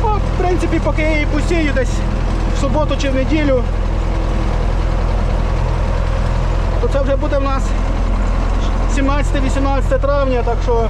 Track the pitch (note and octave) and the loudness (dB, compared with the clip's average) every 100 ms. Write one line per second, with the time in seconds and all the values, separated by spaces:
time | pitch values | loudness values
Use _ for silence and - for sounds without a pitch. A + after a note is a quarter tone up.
0 | A4 G#4+ - - F4+ F4 E4+ E4 D#4+ D4+ | 0 0 0 0 0 0 0 0 0 0
1 | D#4 D#4 D4 D4+ - E4 D4+ C4 A#3+ - | 0 0 0 0 0 0 0 0 0 0
2 | - - - - - - C#4 D4 D#4 C#4 | -2 -2 -2 -2 0 0 0 0 0 0
3 | C#4 C4 B3+ D#4 D4 C4 A3 - - - | 0 0 0 0 2 0 0 -2 -2 -2
4 | - - - - - - - - - - | -2 -2 -2 -2 -2 0 0 0 0 0
5 | - - - - - - - - - - | 0 0 0 0 0 0 0 0 0 0
6 | - - - - - - - - A#3+ C4+ | 0 0 0 0 0 0 0 0 0 0
7 | B3+ C4+ D4 C#4+ C#4 C4+ - - - - | 2 0 0 0 0 0 0 0 0 0
8 | - - - - - - - - - C#4 | 0 0 0 0 0 0 0 0 0 0
9 | C4+ C#4+ C#4 C#4 C4+ C#4 C4+ C4+ B3+ C4 | 2 2 0 0 0 0 0 0 0 0
10 | C4+ C#4+ C4+ B3+ A3+ A3+ - A#3 A3 | 2 0 0 0 0 -2 0 0 0